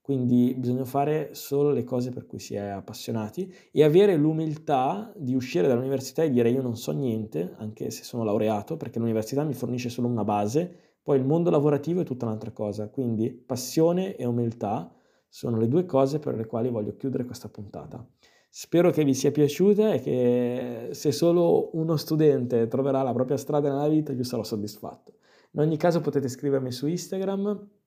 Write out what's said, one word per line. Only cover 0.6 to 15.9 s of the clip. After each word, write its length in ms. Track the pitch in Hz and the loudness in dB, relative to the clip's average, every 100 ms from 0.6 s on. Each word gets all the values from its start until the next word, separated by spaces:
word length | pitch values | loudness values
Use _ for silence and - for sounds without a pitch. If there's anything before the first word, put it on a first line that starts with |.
| 127 127 | -2 -2
fare 500 | 127 139 143 156 156 | -2 -2 0 0 -4
solo 360 | - - 139 147 | -10 -4 0 2
le 140 | 143 | 0
cose 260 | 123 127 127 | -2 -2 -4
per 160 | 123 - | -6 -12
cui 120 | - | -14
si 140 | - | -8
è 120 | 110 101 | -6 -6
appassionati 840 | 98 95 107 - 117 107 - 190 - _ | -8 -10 -14 -6 -6 -6 -8 -10 -12 _
e 140 | - | 4
avere 320 | 151 156 202 170 | 6 8 6 6
l'umiltà 960 | 151 160 160 147 - 139 131 190 220 | 2 2 -2 -6 -2 0 0 -4 -8
di 200 | - 135 | -10 -2
uscire 340 | 131 123 175 165 | -2 -2 0 2
dall'università 540 | 120 131 135 127 - | 2 0 -4 -4 -2
e 80 | 160 | 2
dire: 200 | 123 117 | 4 4
"Io 120 | 127 | 2
non 140 | 127 110 | -2 -6
so 140 | - | -6
niente, 640 | 151 135 110 107 151 180 - | -4 -2 -2 -4 -6 -6 -8
anche 320 | 110 110 127 | -12 -8 -10
se 120 | - | -10
sono 220 | - 123 | -10 -4
laureato, 520 | 113 104 107 104 104 - | -2 0 0 -2 -4 -8
perché 220 | 117 117 | -8 -4
l'università 460 | 117 110 107 135 | -2 -2 -2 -4
mi 80 | 156 | -4
fornisce 360 | 127 123 123 123 | -4 -6 -4 -6
solo 200 | 117 120 | -4 -2
una 160 | 120 | 0
base, 500 | 104 104 104 131 175 - _ _ | 0 0 0 0 -2 -8 _ _
poi 160 | - 139 | 0 2
il 60 | |
mondo 260 | 131 160 175 | 4 2 4
lavorativo 500 | 165 147 143 151 175 | 4 4 2 0 -2
è 40 | |
tutta 220 | 170 123 117 | -2 -4 -4
un'altra 240 | 110 117 | -6 -8
cosa". 380 | - 107 101 107 | -6 -6 -6 -8
Quindi 420 | - 123 110 113 | -4 -2 0 -2
passione 880 | - _ 123 - - 160 175 190 - | -4 _ -6 -2 2 4 4 -2 -4
e 80 | |
umiltà 680 | 123 120 117 113 104 113 175 _ _ _ _ | -2 0 -2 -2 -4 -4 -6 _ _ _ _
sono 280 | - 135 113 | -10 -4 0
le 100 | 117 | 2
due 180 | 147 | 2
cose 320 | 180 | 2